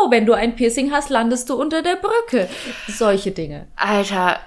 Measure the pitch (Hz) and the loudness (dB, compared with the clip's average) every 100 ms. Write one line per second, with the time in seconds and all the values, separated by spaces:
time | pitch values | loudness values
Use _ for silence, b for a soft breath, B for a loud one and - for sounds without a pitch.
0 | 370 233 220 214 233 233 240 233 277 285 | 4 4 4 4 2 0 0 0 0 0
1 | 294 254 233 247 - 254 302 320 330 370 | 0 0 2 0 -2 -2 -2 0 0 -2
2 | 392 453 466 247 185 B B B B 208 | 0 -2 0 -2 -2 B B B B -2
3 | 220 196 202 190 156 147 - - 202 208 | 2 2 0 -6 -8 -10 -10 -4 0 0
4 | 196 196 180 - | 0 0 2 0